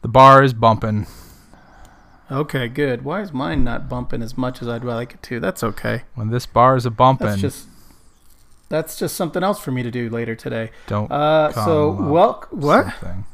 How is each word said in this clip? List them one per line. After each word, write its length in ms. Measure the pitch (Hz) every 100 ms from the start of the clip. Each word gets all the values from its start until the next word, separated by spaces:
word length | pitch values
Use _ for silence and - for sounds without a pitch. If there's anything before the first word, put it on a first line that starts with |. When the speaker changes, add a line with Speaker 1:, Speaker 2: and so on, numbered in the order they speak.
Speaker 1:
The 60 | 120
bar 360 | 120 135 135
is 100 | 135
bumping. 520 | 113 113 107 113 107 - - - - - - - - - - _ _ _
Speaker 2:
Okay, 360 | 135 151 135 120
good. 360 | 131 143 120
Why 180 | 135 185
is 120 | 196
mine 300 | 135 151 156
not 260 | 123 - -
bumping 320 | 123 120 -
as 160 | 113 -
much 240 | 127 127
as 60 | 120
I'd 160 | 117
like 300 | 123 117 123 -
it 80 |
to? 160 | - 120
That's 240 | - -
okay. 400 | 113 - - 113 - -
Speaker 1:
When 140 | 107
this 160 | 120 -
bar 300 | - 123 131
is 80 | 120
a 60 |
bumping. 360 | 110 127 135 107
Speaker 2:
That's 140 | 101
just, 260 | 98 - - - - - - _ - - _ - _
that's 280 | 156 156 -
just 180 | 170 -
something 280 | 170 185
else 160 | 190 202
for 120 | -
me 120 | 127
to 80 | 120
do 180 | 120 117
later 240 | 117 117 113
today. 360 | - 117 113 - -
Speaker 1:
Don't 240 | 104 104
Speaker 2:
Uh, 400 | 139 151 156 151
so, 420 | 135 110 156 151
Speaker 1:
come 120 | - 151
up 40 |
Speaker 2:
welc-, 420 | 160 214 - -
what? 320 | 240 147 202 -
Speaker 1:
something. 400 | - 92 92 95